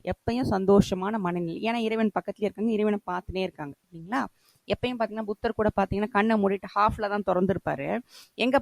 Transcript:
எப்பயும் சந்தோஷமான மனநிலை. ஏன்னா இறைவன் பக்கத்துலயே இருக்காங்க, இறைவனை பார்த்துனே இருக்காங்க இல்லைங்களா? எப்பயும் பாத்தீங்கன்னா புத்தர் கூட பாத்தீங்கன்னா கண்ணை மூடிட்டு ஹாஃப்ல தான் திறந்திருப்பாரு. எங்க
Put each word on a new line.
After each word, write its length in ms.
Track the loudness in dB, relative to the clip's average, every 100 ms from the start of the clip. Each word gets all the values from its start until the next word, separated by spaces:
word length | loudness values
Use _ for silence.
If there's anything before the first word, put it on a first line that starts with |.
| -6
எப்பயும் 380 | -6 -4 -2 0
சந்தோஷமான 640 | 0 6 6 6 2 -4 -2
மனநிலை. 380 | -2 -2 -4 -4 -2
ஏன்னா 100 | -2 0
இறைவன் 260 | 0 0 0
பக்கத்துலயே 320 | -6 -4 -4
இருக்காங்க, 240 | -2 0 2
இறைவனை 220 | 2 0 -2
பார்த்துனே 320 | -6 -6 -4 -4
இருக்காங்க 280 | -6 -12 -14 _
இல்லைங்களா? 340 | -16 -8 -6 -6 _ _ _ -6
எப்பயும் 300 | -4 -4 -4
பாத்தீங்கன்னா 320 | -4 -6 -8
புத்தர் 260 | -4 -4 0
கூட 120 | 0 0
பாத்தீங்கன்னா 320 | 0 0 0
கண்ணை 220 | 2 2 4
மூடிட்டு 280 | 2 0 -4
ஹாஃப்ல 360 | 2 2 2 -4
தான் 140 | -2 0
திறந்திருப்பாரு. 600 | 2 2 0 -2 -4 -4 -4 -6 -20 -12 -2
எங்க 120 | 2 4